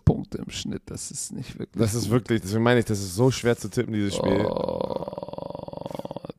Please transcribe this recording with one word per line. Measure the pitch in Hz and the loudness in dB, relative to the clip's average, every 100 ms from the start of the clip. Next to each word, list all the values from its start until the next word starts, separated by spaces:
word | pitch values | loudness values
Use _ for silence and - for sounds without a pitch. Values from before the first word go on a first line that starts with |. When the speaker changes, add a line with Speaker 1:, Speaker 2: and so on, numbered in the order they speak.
| - | 4
Speaker 1:
Punkte | - - - | 2 0 -8
im | - | -8
Schnitt, | - - - - | -6 -6 -8 -8
das | - - | -10 -10
ist | - - | -8 -8
nicht | - 131 - | -8 -10 -10
wirklich | - - | -8 0
Speaker 2:
Das | 110 117 | 2 2
ist | |
Speaker 1:
gut. | 101 | 2
Speaker 2:
wirklich, | 120 - 113 | 2 4 0
deswegen | 90 113 | 2 2
meine | 117 123 | 6 6
ich, | 110 | 4
das | 104 | 0
ist | 98 90 | -2 4
so | 131 | 4
schwer | 120 120 117 | 4 2 2
zu | 104 | 0
tippen, | 123 113 | -2 0
dieses | 107 101 85 | 0 0 2
Spiel. | 95 98 - | 2 2 2
Speaker 1:
Oh, | 50 50 50 - - - - - - - - - - - - - - - | 0 -2 -2 -2 -4 -6 -8 -10 -10 -8 -10 -10 -10 -10 -10 -10 -10 -12